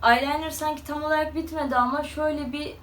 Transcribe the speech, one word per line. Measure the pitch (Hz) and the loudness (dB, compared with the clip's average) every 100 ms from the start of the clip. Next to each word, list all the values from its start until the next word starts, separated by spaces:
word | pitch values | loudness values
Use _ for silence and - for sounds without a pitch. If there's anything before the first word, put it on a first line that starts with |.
Eyeliner | 226 240 277 302 320 | 8 6 4 0 -2
sanki | 311 302 302 | -4 -4 -4
tam | - 294 | -6 -4
olarak | 302 311 311 302 | 0 0 0 -2
bitmedi | 320 311 277 247 | -6 -4 0 2
ama | 247 277 | 2 0
şöyle | 294 294 302 302 262 | -4 -2 -2 0 -4
bir | 285 302 - | -6 -8 -12